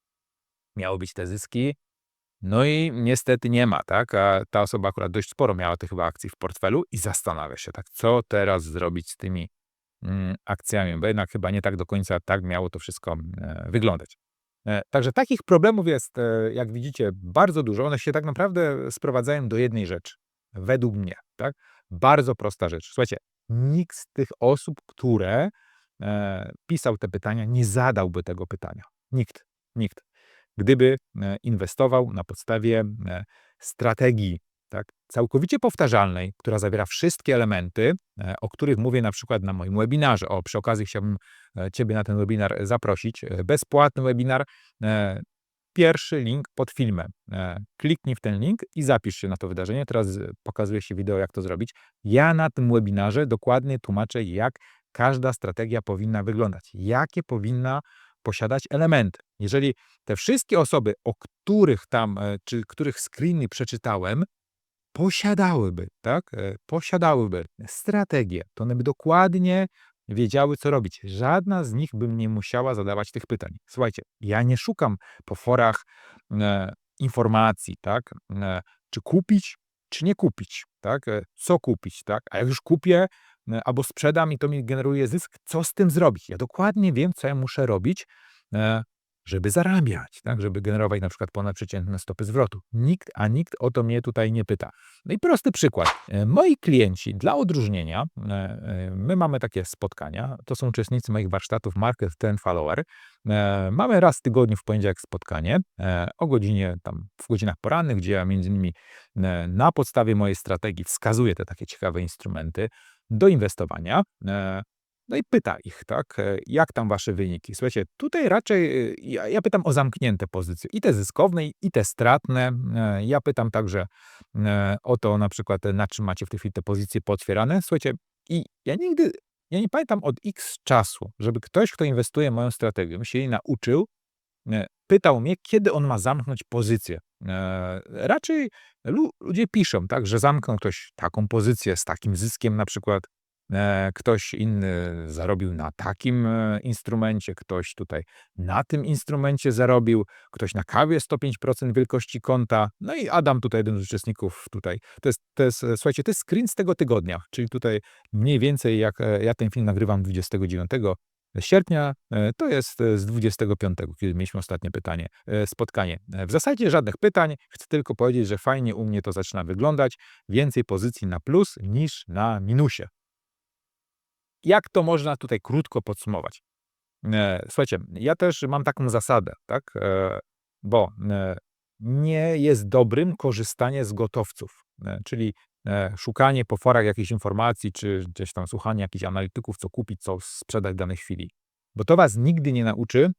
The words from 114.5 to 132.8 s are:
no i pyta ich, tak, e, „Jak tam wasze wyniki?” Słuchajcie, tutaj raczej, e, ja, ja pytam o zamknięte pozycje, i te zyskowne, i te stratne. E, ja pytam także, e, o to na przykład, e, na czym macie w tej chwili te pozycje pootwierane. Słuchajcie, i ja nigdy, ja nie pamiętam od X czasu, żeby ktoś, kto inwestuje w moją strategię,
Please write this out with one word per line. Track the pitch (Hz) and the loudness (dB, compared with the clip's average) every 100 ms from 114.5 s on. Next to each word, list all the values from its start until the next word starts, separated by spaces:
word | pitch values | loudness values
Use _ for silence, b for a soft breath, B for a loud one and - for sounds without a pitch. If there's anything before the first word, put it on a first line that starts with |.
| 95 101 _ _ _ - | -6 -10 _ _ _ -6
no | 277 | -6
i | - | 0
pyta | 233 - - | 0 0 -6
ich, | - - - | -10 -18 -6
tak, | - - - | -4 -4 -4
e, | 101 98 - | -2 -4 -2
„Jak | 151 160 | 2 2
tam | - 110 | 0 0
wasze | 101 - | 0 -2
wyniki?” | 92 92 85 - | -2 -2 -4 -8
Słuchajcie, | 101 127 110 92 - | -4 -2 -2 -4 -6
tutaj | 302 349 277 | -4 0 2
raczej, | - - 196 156 131 113 | 2 2 2 2 0 -2
e, | - | -4
ja, | 131 104 107 | -8 -6 -2
ja | 202 | 0
pytam | 196 185 | 2 0
o | 175 | 2
zamknięte | 135 135 - 123 98 95 | 2 0 0 0 0 -2
pozycje, | 92 90 85 - | -6 -6 -8 -8
i | 214 | 0
te | 196 | 2
zyskowne, | 107 98 - 190 170 151 | 2 0 2 2 2 -4
i | - 196 | -4 -2
te | 120 | 0
stratne. | 101 - 117 143 - 127 127 123 123 | -2 2 4 4 2 0 0 -2 -2
E, | 113 110 101 | -2 0 -2
ja | 110 143 | 0 0
pytam | - 127 117 | 0 0 0
także, | 113 101 95 90 B B B B 107 | 0 0 -2 -4 B B B B -2
e, | 104 101 98 101 | 0 2 0 -2
o | - 123 | 0 0
to | 107 104 | 2 2
na | 101 | 0
przykład, | - 98 95 101 | -2 -2 -2 0
e, | |
na | 98 98 | -2 -2
czym | - | -2
macie | 101 92 95 | -4 -4 -6
w | |
tej | 104 | -6
chwili | 104 | -6
te | 92 | -6
pozycje | 95 101 101 107 | -4 -4 -2 -4
pootwierane. | - 101 - 98 117 185 | -2 -4 -2 0 2 0
Słuchajcie, | - 165 135 160 _ _ - | 0 -2 -2 -4 _ _ -4
i | 165 - _ | -4 -4 _
ja | - | -6
nigdy, | 180 359 311 277 - _ _ _ | -2 0 2 2 0 _ _ _
ja | 180 | -2
nie | 220 | 0
pamiętam | 294 302 202 | -2 0 -2
od | 147 120 208 | -2 -4 -8
X | - - - | -8 -12 -10
czasu, | - 123 104 - 98 - | 4 4 4 -4 -14 -4
żeby | 107 110 | -2 -2
ktoś, | - 185 220 | -2 2 2
kto | - | 0
inwestuje | 151 123 113 151 147 | 0 0 0 0 0
w | |
moją | 117 123 | 0 -2
strategię, | - 110 101 | -2 -2 -2